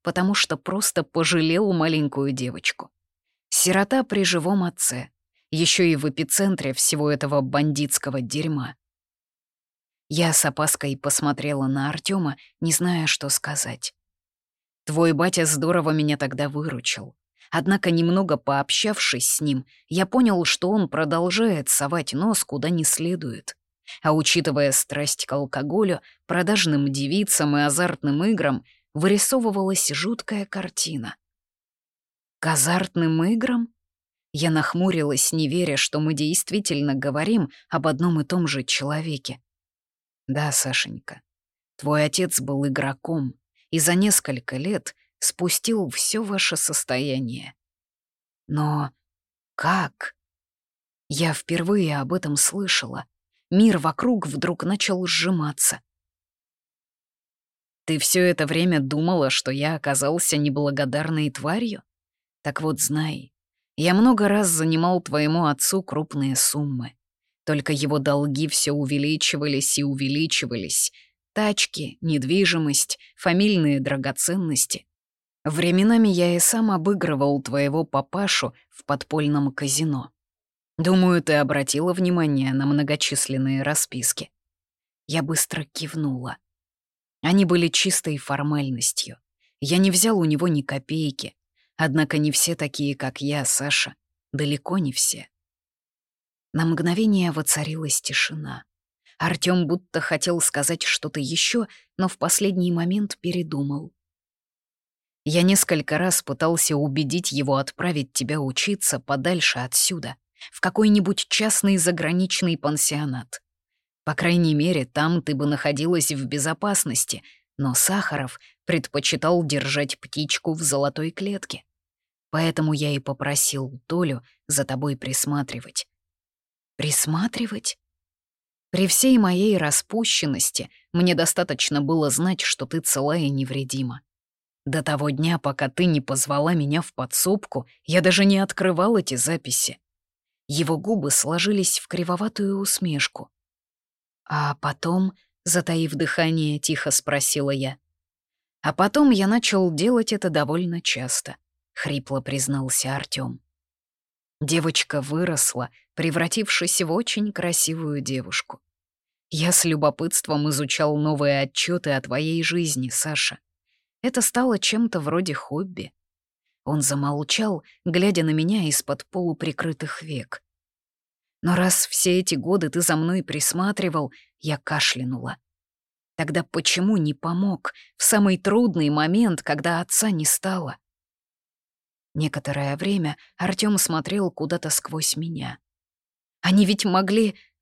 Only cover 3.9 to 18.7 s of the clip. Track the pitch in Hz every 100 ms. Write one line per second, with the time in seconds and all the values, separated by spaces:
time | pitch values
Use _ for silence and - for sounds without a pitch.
3.9 | 262 254 202 185 175 170 202 175 - -
4.9 | 127 135 _ _ _ - 156 165 - 170
5.9 | 147 147 135 165 - 196 185 135 131 -
6.9 | 151 147 143 143 143 131 143 151 143 143
7.9 | - 139 135 117 147 156 147 123 - _
8.9 | _ _ _ _ _ _ _ _ _ _
9.9 | _ - 151 165 156 151 135 156 - 143
10.9 | 135 143 - 147 139 143 143 135 139 143
11.9 | 147 - 196 156 143 - - 165 160 180
12.9 | 170 156 - 139 - 139 147 - 110 -
13.9 | _ _ _ _ _ _ _ _ _ -
14.9 | 151 165 151 180 175 160 151 160 175 156
15.9 | 156 151 143 139 131 143 147 156 123 -
16.9 | - 98 _ _ _ - 165 180 196 180
17.9 | 165 170 190 180 147 - 139 139